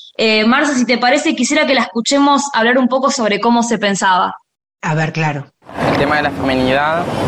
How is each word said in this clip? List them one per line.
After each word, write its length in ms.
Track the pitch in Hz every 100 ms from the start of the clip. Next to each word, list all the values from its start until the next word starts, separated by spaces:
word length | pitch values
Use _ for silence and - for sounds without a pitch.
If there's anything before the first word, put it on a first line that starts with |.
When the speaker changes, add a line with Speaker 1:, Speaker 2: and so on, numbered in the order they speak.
| - -
Speaker 1:
Eh, 280 | 220 214 220
Marce, 300 | 269 302 254
si 100 | 233
te 120 | 233
parece, 380 | 247 285 311 254
quisiera 300 | 240 302 269
que 80 |
la 80 | 247
escuchemos 640 | 233 233 226 285 285 277 -
hablar 240 | 226 226 254
un 120 | 240
poco 200 | 262 269
sobre 300 | 269 214 202
cómo 240 | 233 240
se 160 | 233 220
pensaba. 560 | 208 196 196 185 190 - _ _ _ _
Speaker 2:
A 120 | 175
ver, 200 | 156 156
claro. 380 | 160 156 143 - _ - - 151
Speaker 3:
El 40 | 143
tema 200 | 143 151
de 60 |
la 80 | 147
feminidad 760 | 139 135 131 127 135 151 165 175 -